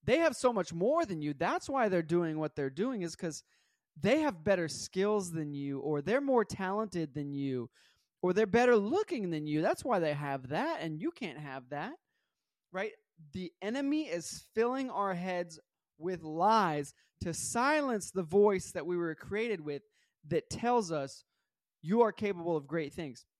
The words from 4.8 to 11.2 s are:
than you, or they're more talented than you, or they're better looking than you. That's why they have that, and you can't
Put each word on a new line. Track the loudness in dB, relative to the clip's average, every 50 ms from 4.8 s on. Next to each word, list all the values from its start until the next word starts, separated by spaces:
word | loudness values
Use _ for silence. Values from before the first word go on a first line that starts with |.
| -10 -6 -2 0 2 2 2 0 0 -2
than | -4 -4 -4 -4 -6
you, | -6 -4 -4 -4 -4
or | -2 -2 -2 0 0
they're | 2 0 2
more | 2 4 4 4 2
talented | 2 -2 -6 -4 -2 -2 -2 -2 -2 -2 -4 -4 -4 -4
than | -6 -6 -4 -4
you, | -4 -2 -2 -2 -2 -4 -6 _ _ _ _ _ _ _ _ _ _ 0
or | 2 4
they're | 4 2
better | 4 4 4 6 8 6
looking | 6 4 2 0 0 0 -2 -2 -4 -2 -2
than | -2 -2 -2
you. | 0 0 2 2
That's | 2 0 0 -2
why | 0 0 2
they | 2 0 0
have | -2 -4 -4 -6 -6 -6 -4
that, | -4 -2 -2 -2 -4 -4
and | -6 -6 -6 -4
you | -6 -6 -6
can't | -6